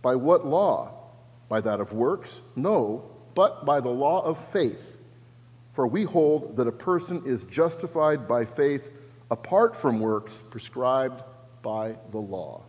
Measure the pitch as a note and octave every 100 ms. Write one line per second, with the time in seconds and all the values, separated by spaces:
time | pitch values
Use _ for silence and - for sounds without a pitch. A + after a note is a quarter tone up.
0 | B2 B2+ C3+ F3 C#3+ D#3 G3 G2+ B1 -
1 | - - - - - A2 A2 G#2 G2+ A2
2 | A#2+ F#3+ - - - - D3+ G#3 A2 A2+
3 | - - - - F#3 - D3 C#3+ B2 B2
4 | C#3+ F3+ D#3+ D#3 - G3+ C#3 - - -
5 | - - - - - - - - B2+ D3
6 | G3+ F3 D#3 D3+ C#3+ A2 A#2+ A#2 - F3+
7 | F3 F3 C#3 B2 - - E3 E3 E3 E3
8 | D3+ D3 G#2 A#2+ A2+ - C#3+ C#3+ - -
9 | - - - A2+ - F#3+ A3+ A3+ C#3+ A2+
10 | A2 G#2+ G#2 - - A#2 - - B2+ C3
11 | C3 B2 - - - - - A2 A2 A2
12 | - A2 G#2 F#2+ D#2 G1+